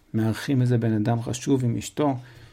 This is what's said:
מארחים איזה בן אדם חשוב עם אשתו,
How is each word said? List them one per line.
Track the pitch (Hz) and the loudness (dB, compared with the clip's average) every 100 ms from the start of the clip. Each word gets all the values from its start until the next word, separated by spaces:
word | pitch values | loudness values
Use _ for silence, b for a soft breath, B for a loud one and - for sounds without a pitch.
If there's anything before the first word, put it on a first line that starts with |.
| _ | _
מארחים | 113 110 107 - 135 | -2 0 -2 0 2
איזה | 123 123 | 2 2
בן | 117 | 2
אדם | 110 104 117 | 0 0 0
חשוב | 120 123 - 135 123 | -2 -6 0 2 2
עם | 117 | -2
אשתו, | - - 151 131 B B B | -4 -2 -2 -2 B B B